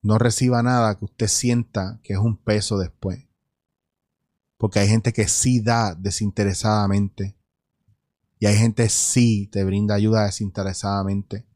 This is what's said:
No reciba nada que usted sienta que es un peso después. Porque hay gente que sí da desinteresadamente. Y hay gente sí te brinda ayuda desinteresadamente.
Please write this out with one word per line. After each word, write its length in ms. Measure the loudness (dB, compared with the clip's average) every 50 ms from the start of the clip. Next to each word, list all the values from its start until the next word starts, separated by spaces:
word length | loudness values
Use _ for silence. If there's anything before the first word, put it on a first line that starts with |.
No 180 | 2 2 2 4
reciba 440 | 4 2 2 2 0 2 2 2
nada 360 | 2 2 2 2 2 0 0 -4
que 60 | -8
usted 240 | -14 _ _ -2 -2
sienta 720 | 0 0 0 0 0 0 -2 _ _ -6 -6 -6 -8 -14
que 120 | _ -6 -2
es 40 | 0
un 180 | 0 0 -2
peso 420 | -2 _ -2 0 0 0 -2 -2 -2
después. 480 | -4 -4 -8 _ -8 -8 -8 -8 -14 _ _ _ _ _ _ _ _ _ _ _ _ _ _ _ _ _ _ _ _ _ _ _ _ _ _
Porque 220 | _ -4 0 2 2
hay 100 | 2 4
gente 240 | 2 2 2 0
que 160 | 0 0 0 0
sí 320 | 0 0 2 2 2 2
da 340 | 2 2 2 2 0 -2 -4
desinteresadamente. 1400 | -4 -6 -6 -4 -2 -4 -4 -2 0 -2 -2 -2 -2 0 0 0 2 0 0 0 0 -2 -2 _ -8 -10 -10 -10 _ _ _ _ _ _ _ _ _ _ _ _ _ _ _ _ _ _ _ _ _
Y 80 | 2
hay 100 | 2 4
gente 320 | 4 2 2 2 2 0 0
sí 600 | 2 0 -2 0 2 4 4 4 4 0 -2 -4
te 140 | -4 -2
brinda 320 | -2 0 0 0 0 0 0
ayuda 300 | 2 2 2 2 2 2
desinteresadamente. 1200 | 0 -2 -4 -8 -6 -6 -6 -6 -6 -6 -6 -4 -4 -2 -2 -2 -2 -4 -4 -6 _ -12 -12 -12 _ _